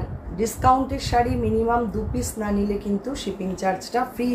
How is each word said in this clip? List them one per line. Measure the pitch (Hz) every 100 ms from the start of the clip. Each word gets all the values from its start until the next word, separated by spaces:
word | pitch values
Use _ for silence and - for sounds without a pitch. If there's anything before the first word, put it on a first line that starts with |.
| 180 - - 175
ডিসকাউন্টের | 220 - 262 262 269 - -
শাড়ি | 240 240 247 220
minimum | 220 226 240 233
দু | 202 208
piece | 247 247 -
না | 208 202
নিলে | 202 202 208
কিন্তু | 202 247 285
shipping | 208 180 190 180
চার্জটা | 190 185 - 240 247
free | - 247